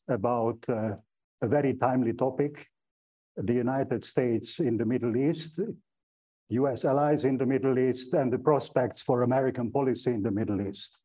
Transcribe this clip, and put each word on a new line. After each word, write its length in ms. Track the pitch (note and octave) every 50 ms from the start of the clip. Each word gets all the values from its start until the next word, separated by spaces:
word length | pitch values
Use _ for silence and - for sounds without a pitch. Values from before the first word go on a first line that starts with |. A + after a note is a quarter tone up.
| _
about, 520 | - B2+ G#2+ F#2+ A#2+ B2 A#2+ A2+ A2+ A2 A#2 - -
uh, 280 | A#2+ A2 G#2+ A2+ G#2 - - _ _ _ _ _ _ _
a 60 | - A2
very 240 | B2+ D3 C#3 C3+
timely 400 | A#2 B2+ - B2+ B2+ C3 B2 A2+
topic, 560 | A2+ A#2+ B2+ C3 C3+ - C#3+ D3 D3 - - _ _ _ _ _ _ _ _ _ _ _ _ _ _ -
the 160 | G2 F#2 A#2+
United 500 | B2 A#2 B2 C3 C3+ C3+ A#2+ C3 G#2+ -
States 560 | - - - B2+ B2 A2+ A2 - - - -
in 160 | E3+ B2 A#2
the 80 | G#2+ A#2
Middle 320 | A2 B2 B2 A#2 A#2+ A2
East, 420 | B2 C3+ D3+ E3+ E3 - - - E3+ G3+ A#3 - - _ _ _ _ _ _ _ _ _ _ _ _ _ _
U 180 | G#2 B2 C#3 C#3
S 160 | B2 - -
allies 400 | D3 C3+ C#3+ D3 D3 D3+ C#3+ -
in 140 | C3+ C3+ B2+
the 80 | C3+
Middle 320 | B2 C3+ C3 C3 C3+ B2+ B2+
East, 340 | B2+ B2+ A#2+ B2+ - -
and 180 | - D#3+ C3+ B2
the 80 | A#2+ A2+
prospects 640 | F2+ D#3 D3+ C#3 - - - C3+ B2+ A2 - -
for 220 | - - C3 B2
American 480 | B2 A#2 C3 C3+ C3 C3 - - A#2+ A2
policy 400 | A2 C#3 C3+ C3 A#2 - - C3+
in 120 | A#2+ G#2+
the 80 | G2 A#2
Middle 300 | G2 G#2 A2 G#2+ G#2 F#2+
East. 380 | G2+ F#2+ G2 - - - - _ _